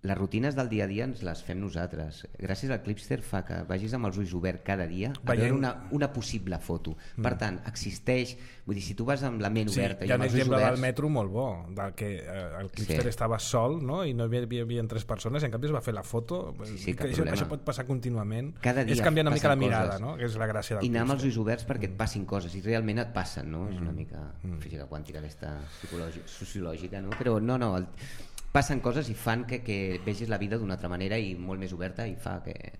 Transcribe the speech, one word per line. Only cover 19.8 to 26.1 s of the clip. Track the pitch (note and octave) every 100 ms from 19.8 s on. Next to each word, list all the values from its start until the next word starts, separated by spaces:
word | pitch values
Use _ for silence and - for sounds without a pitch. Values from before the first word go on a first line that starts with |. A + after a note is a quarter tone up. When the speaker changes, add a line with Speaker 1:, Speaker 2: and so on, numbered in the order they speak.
| G#2+
Speaker 1:
coses. | G2
Speaker 2:
no? | A2 -
Que | A#2+
és | A2
la | A2
gràcia | G#2+ G2 G#2+
del |
Speaker 1:
I | A2
anar | A#2
amb | A#2+
els | C#3
Speaker 2:
Clipster. | C3+ A2+
Speaker 1:
ulls | G#2+
oberts | A#2 -
perquè | B2 G2+
et |
Speaker 2:
Mm. | G2
Speaker 1:
passin | A2 G#2 F#2
coses, | G2+ E2+
i | F#2
realment | F#2+ A2+ A2 G#2+
et | A2+
passen, | - F2+ - C#2+
no? | D#2+ G2
És | F#2
una | E2+
Speaker 2:
Mm. | D2+
Speaker 1:
mica | D2+ D2+ D2+ D2+
Speaker 2:
Mm. | F#2 E2+
Speaker 1:
física | D2 D2+ C#2
quàntica | D2+ D2+ D2+
aquesta | D2+ D2 D2+ D2 D2+ -
psicologi-, | - E2+ E2